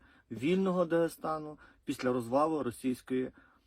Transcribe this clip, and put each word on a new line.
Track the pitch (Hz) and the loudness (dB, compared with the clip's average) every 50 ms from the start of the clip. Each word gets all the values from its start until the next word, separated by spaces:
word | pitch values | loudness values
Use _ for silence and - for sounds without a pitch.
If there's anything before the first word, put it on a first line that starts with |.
| - _ _ _ _ _ | -14 _ _ _ _ _
вільного | - 110 117 151 180 190 190 190 180 185 175 | -10 -4 0 2 2 2 2 2 2 2 2
Дагестану | 160 165 170 165 160 - - - 156 156 156 151 151 151 - - - _ _ _ | 4 4 2 2 2 0 -4 -6 -4 -4 -4 -6 -10 -14 -16 -20 -20 _ _ _
після | - 143 - - 127 123 | -8 -6 -2 0 0 0
розвалу | 127 117 113 120 139 151 160 160 151 131 | 0 -2 0 2 2 2 2 2 0 -2
Російської | 120 110 - - 131 127 - - - 127 127 127 131 - - _ _ _ _ _ | -4 -6 -4 -4 -4 -4 -4 -6 -4 -2 -2 -2 -4 -8 -14 _ _ _ _ _